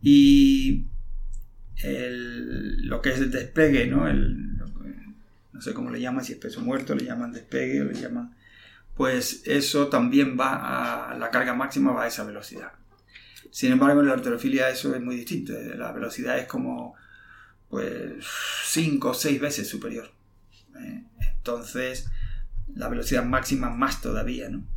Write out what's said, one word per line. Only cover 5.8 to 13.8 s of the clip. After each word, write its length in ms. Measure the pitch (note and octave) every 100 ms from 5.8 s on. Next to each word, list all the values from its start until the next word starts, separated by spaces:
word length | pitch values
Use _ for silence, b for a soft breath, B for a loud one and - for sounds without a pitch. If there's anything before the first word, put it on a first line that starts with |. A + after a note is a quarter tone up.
| B2
le 120 | A#2+
llaman, 220 | B2+ C3
si 100 | B2+
es 60 | -
peso 220 | - -
muerto, 340 | A#2 C3 - C3+
le 100 | B2
llaman 260 | A#2+ A#2+
despegue, 500 | A#2+ - C3 C3 C#3
o 40 | C#3
le 80 |
llaman, 420 | - - A#3+ - b b b b b b -
pues 460 | C3 B2+ B2 - -
eso 420 | C#3+ C#3 D3 C#3+
también 500 | C3+ B2 C#3 C3+ B2+
va 720 | C3 - B2+ B2+ B2 A#2+ A#2+
a, 60 | B2
la 120 | A#2
carga 220 | B2+ B2+
máxima 380 | B2 C3+ - C3+
va 100 | B2
a 40 | A#2
esa 160 | - G#2+
velocidad. 480 | G#2 - - - - - _ _ B B B B
Sin 200 | - C3
embargo, 300 | C3